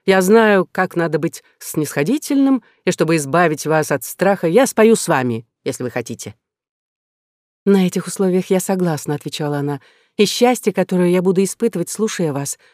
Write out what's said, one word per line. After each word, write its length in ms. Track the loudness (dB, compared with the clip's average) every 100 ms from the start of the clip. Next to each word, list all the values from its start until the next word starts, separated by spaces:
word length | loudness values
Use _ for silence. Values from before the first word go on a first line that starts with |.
"Я 160 | 0 2
знаю, 480 | 4 6 6 4 0
как 260 | -4 -4 -2
надо 220 | -2 -2
быть 260 | -4 -6 _ _
снисходительным, 1040 | -8 -6 -4 -2 -2 -2 -2 0 2 0 -4 _
и 60 | -6
чтобы 260 | -2 0 0
избавить 500 | 0 0 2 0 0
вас 260 | 0 0
от 120 | -4
страха, 440 | -6 -2 0 0 2
я 180 | 2 2
спою 300 | 4 4 4
с 100 | 2
вами, 400 | 0 0 -4 -8 _
если 200 | -10 -6
вы 60 | -6
хотите". 440 | -6 -8 -12 -14 -18 _ _ _ _ _ _ _ _ _ _ _ _
"На 220 | 2 4 2
этих 200 | -2 -8
условиях 440 | -4 0 0 0
я 100 | -2
согласна", — 540 | 0 -2 -2 -2 -4 -6
отвечала 420 | -8 -6 -4 -4
она, 220 | -4 -6 -12 _ _ -2
"и 80 |
счастье, 480 | 0 2 2 2 -2
которое 380 | -2 -2 0 2
я 120 | 2
буду 200 | 2 0
испытывать, 440 | 0 -2 -4 -2 -6
слушая 440 | -4 -4 -2 -4
вас, 260 | -4 -6 -10 _